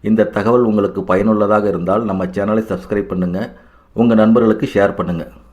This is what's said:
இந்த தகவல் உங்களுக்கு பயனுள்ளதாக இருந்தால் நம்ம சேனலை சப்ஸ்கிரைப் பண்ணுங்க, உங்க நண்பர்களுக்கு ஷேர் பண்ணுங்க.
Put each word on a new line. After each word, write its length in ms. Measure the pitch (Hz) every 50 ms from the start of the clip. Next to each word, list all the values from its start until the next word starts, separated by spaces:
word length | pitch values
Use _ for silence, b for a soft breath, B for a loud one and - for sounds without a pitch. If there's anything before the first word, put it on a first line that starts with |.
இந்த 240 | - - 110 110 107
தகவல் 380 | - - 107 101 110 120 123 123
உங்களுக்கு 420 | 110 107 107 101 98 90 98 92
பயனுள்ளதாக 640 | 92 92 92 101 110 110 104 104 101 107 107 104 104
இருந்தால் 360 | 92 90 85 90 95 107 117
நம்ம 220 | 104 98 95 95
சேனலை 380 | 90 92 101 101 101 107 113 110
சப்ஸ்கிரைப் 480 | - 98 90 - - 104 101 98 - 95
பண்ணுங்க, 480 | 90 90 90 87 92 110 123 - b b b b b b b b
உங்க 200 | 110 117 120 113
நண்பர்களுக்கு 540 | 110 110 110 113 120 120 110 107 - - - -
ஷேர் 200 | 101 98 98 -
பண்ணுங்க. 380 | - 90 85 87 82 76 - - - - -